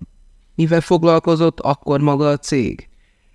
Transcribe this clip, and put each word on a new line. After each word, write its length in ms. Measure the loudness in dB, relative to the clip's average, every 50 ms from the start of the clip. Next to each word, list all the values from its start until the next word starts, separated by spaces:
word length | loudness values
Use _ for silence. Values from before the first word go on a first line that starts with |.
| -20 -20 _ _ -20 -20 _ _ _ _ _
Mivel 260 | -2 0 0 0 0
foglalkozott 760 | 2 0 0 2 4 2 2 2 2 0 0 2 2 0 -2 -2
akkor 420 | -4 -4 -4 -4 -2 -2 -2 0
maga 280 | 2 0 0 0 0 0
a 80 | -2
cég? 520 | -2 -4 -4 -2 -2 -2 -2 -6 -10 -16 -20 _ _ _ _ _ _ _ _